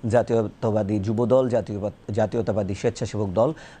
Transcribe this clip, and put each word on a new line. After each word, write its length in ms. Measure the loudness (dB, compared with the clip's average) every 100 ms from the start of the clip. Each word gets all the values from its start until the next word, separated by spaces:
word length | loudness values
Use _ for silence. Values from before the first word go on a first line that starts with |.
| 2
জাতীয়তাবাদী 880 | 2 4 2 0 -2 -2 0 0 0
যুবদল, 500 | 0 0 4 4 4
জাতীয়-, 640 | 0 -2 -6 -6 -8 -8
জাতীয়তাবাদী 640 | -2 0 0 -2 -2 -2 -2
স্বেচ্ছাসেবক 540 | -2 -2 -6 -4 -2
দল, 240 | 2 2 0 -14 -12